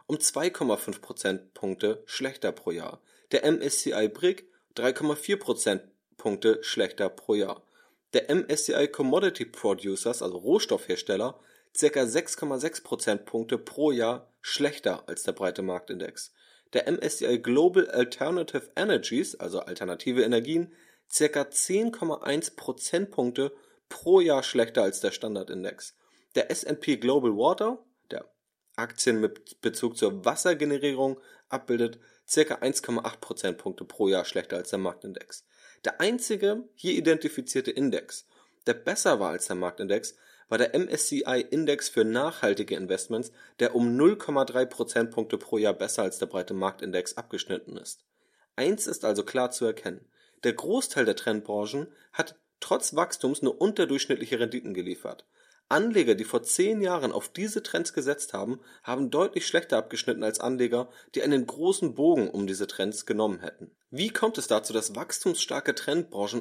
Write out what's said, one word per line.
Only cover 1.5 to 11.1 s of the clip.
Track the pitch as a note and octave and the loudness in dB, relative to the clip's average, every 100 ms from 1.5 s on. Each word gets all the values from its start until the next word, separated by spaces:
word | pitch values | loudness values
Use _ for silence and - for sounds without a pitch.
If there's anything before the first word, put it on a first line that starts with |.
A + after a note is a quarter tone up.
| - G2 F#2 G#2 G#2+ - | -8 -6 -2 -2 -2 -6
schlechter | - C3+ - G2+ | -6 -6 -4 -4
pro | - - | -4 -6
Jahr. | E2 E2 - _ _ _ | -6 -8 -14 _ _ _
Der | C#3 | 2
M | D3+ D#3+ | 4 2
S | C#3 - | 0 -2
C | C#3 | 0
I | A2 G#2+ | 2 0
bric | G#2+ F3+ F#3+ - _ _ | 2 0 0 -8 _ _
drei | - B2+ | 0 0
Komma | C3 D3+ | 2 -2
vier | D3 - C3+ | -2 -2 -2
Prozentpunkte | - A#2 A2+ F#2+ - _ _ - A2+ G2 A2+ G#2+ | 0 0 2 0 -4 _ _ -6 -4 2 2 2
schlechter | - - F#2+ - G2 | 0 -2 -2 0 -4
pro | - - | -4 -2
Jahr. | G#2 G2 - _ _ _ _ _ | 0 0 -4 _ _ _ _ _
Der | B2+ - | -2 2
M | E3 - | 0 2
S | D3+ | -2
C | - | 0
I | - D3 | 2 0
Commodity | D3 C3 D#3+ G3 - | 0 2 4 2 -2
Producers, | A#2 - G#2 F#2+ G2 F#2+ A#2 B2 | -8 -2 0 0 -2 -2 -2 -2
also | F2+ F2+ | -4 -4
Rohstoffhersteller, | G2+ G3+ - G#2 - A2+ - | 2 2 4 -2 0 -4 0